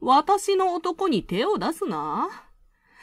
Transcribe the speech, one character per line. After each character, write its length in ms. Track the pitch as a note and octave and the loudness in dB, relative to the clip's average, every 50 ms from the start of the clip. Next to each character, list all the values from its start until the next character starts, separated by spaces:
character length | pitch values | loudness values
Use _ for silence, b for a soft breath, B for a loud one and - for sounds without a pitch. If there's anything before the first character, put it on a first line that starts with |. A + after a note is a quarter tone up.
私 560 | - B3 C4 D4 D4+ - G4+ G4 - - G4 | 2 4 4 4 6 4 2 2 2 0 2
の 180 | F#4 F#4+ F#4 F4 | 2 2 0 0
男 320 | F4+ - F4+ E4+ - G4 | -2 -2 -4 -4 -2 0
に 160 | F4+ B3+ F3+ - | 0 0 0 -2
手 220 | - F3+ G3 B3+ | -2 -2 0 0
を 120 | G4+ G#4 G#3+ | 0 0 0
出 140 | F3 C#4 E4 | -2 -4 -4
す 140 | - G4+ | -4 -4
な。 420 | D4 E3+ D3+ D3 D3+ D3+ G#3 D4+ F#4+ B B B B _ _ _ _ B B B B B B | -4 -4 -4 -4 -2 -2 -2 -2 -4 B B B B _ _ _ _ B B B B B B